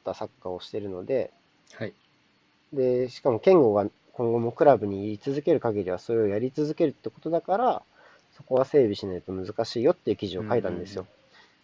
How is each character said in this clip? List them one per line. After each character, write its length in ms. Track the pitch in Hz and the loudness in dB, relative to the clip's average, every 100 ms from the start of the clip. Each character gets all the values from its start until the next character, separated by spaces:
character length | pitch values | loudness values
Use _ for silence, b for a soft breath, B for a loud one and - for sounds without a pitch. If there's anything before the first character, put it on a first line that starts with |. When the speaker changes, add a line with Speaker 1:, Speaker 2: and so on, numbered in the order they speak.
Speaker 1:
た 80 | - | -2
サ 140 | 92 107 | -8 -10
ッ 40 | _ | _
カ 80 | 92 | -12
ー 20 | |
を 80 | 90 | -10
し 100 | - | -10
て 80 | 107 | -10
る 120 | 101 | -8
の 160 | 92 98 | -8 -4
で、 260 | 131 95 _ _ _ _ | -4 -4 _ _ _ _
Speaker 2:
は 140 | - 107 | -14 -14
い。 80 | - _ _ _ _ _ _ _ | -14 _ _ _ _ _ _ _
Speaker 1:
で、 340 | 143 127 123 127 | -2 0 0 -2
し 120 | - | -4
か 100 | 147 | -2
も 80 | 113 | 2
健 240 | - 185 | 6 6
吾 100 | 123 | 6
が 140 | 104 101 - _ | 4 0 -4 _
今 200 | - 117 | -4 -2
後 60 | 117 | 0
も 140 | 117 | -2
ク 140 | 113 151 | 4 6
ラ 100 | 120 | 6
ブ 100 | 104 | 2
に 280 | 98 104 | -4 -6
居 40 | 104 | -6
続 220 | - 139 | -6 -4
け 140 | 147 | 0
る 60 | 143 | 0
限 240 | 120 104 | 0 -2
り 60 | 90 | -2
は 80 | 90 | -4
そ 140 | - | -2
れ 80 | 113 | 0
を 40 | 107 | 0
や 120 | 101 | 0
り 140 | 127 | -4
続 200 | 135 151 | -4 -4
け 120 | 156 160 | 0 -2
る 40 | |
っ 20 | |
て 160 | 127 - | -2 -12
こ 100 | - | -10
と 100 | 160 | -4
だ 100 | 165 | -4
か 160 | - 190 | -2 0
ら、 260 | 254 180 - b b b _ - | 0 -2 -6 b b b _ -20
そ 60 | |
こ 120 | - | -2
は 120 | 131 131 | 0 4
整 140 | 151 | 4
備 160 | 117 101 | 4 2
し 100 | 101 | -6
な 100 | 90 | -8
い 60 | |
と 100 | - | -8
難 320 | 95 92 104 | -8 -6 -6
し 160 | 113 123 | -4 0
い 20 | |
よ 100 | 123 | 0
っ 40 | 180 | 0
て 140 | - | -2
い 40 | |
う 20 | 101 | -4
記 100 | 101 | -4
事 80 | 90 | -6
を 80 | 104 | -2
書 100 | 117 | -2
い 60 | |
た 60 | 98 | -2
ん 100 | 87 | -6
で 80 | 87 | -8
す 80 | |
よ。 80 | 98 | -12
Speaker 2:
う 20 | |
ん 20 | 95 | -12
う 20 | |
ん 40 | |
う 0 | |
ん。 40 | _ _ b b b | _ _ b b b